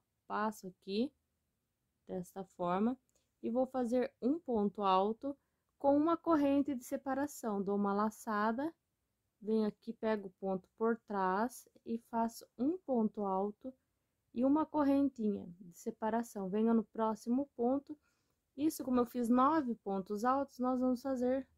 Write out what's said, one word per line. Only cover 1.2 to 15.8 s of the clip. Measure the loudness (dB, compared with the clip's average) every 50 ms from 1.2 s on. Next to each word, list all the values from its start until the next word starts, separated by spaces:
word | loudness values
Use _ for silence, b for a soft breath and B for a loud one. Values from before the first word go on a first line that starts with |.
| _ _ _ _ _ _ _ _ _ _ _ _ _ _ _ _ _
desta | -10 -8 -8 -8 -8 -10 -12 -12
forma. | -12 _ -4 -2 0 0 2 0 0 -2 -4 _ _ _ _ _ _ _ _
E | -6 -2
vou | 0 0 0
fazer | 0 -2 -4 -2 0 0 0 0 -2 -4 _
um | -2 -2 -2 -2
ponto | -2 -2 0 0 0 0 0 0 2
alto | 4 4 4 4 2 -2 -4 -6 -8 -8 -10 _ _ _ _ _ _ _
com | _ 2 4 4
uma | 4 4 2 2
corrente | 0 2 2 4 4 4 4 4 2 2 0 -4
de | -6 -6
separação. | -6 -8 -6 -4 -4 -2 -2 -4 -4 -6 -8 -6 -4 -2 -2
Dou | 0 0 0
uma | 2 2 2 2
laçada, | 2 0 0 -2 -6 -6 -4 -2 0 0 0 0 -2 -4 -4 -6 _ _ _ _ _ _ _ _ _ _ _ _ _
venho | -4 0 0 2 0
aqui, | 0 -2 _ _ -12 -10
pego | -6 -2 -2 -2 -2 -4
o | -8
ponto | -10 _ -4 -4 -4 -4 -6 _ _
por | -2 0 0 0
trás | -2 _ -6 -4 -2 0 0 0 0 -2 -2 -4 -10 -20 _ _ _ -10
e | -8 -8 -8 -8 _
faço | -2 -2 -2 -2 -4 -8 -16 -16 _
um | -4 -2 -2 -2
ponto | -2 -4 -2 0 2 0 0 -2 -2 -2
alto | -2 0 0 0 -2 -4 _ -14 -16 -16 _ _ _ _ _ _ _ _ _ _ _ -2
e | 0 2
uma | 4 4 2 2
correntinha | 0 0 2 4 4 4 4 2 0 0 -2 -2 -2 -2 -2 -6 -12 -16 -18
de | -20 -20 -20
separação. | -12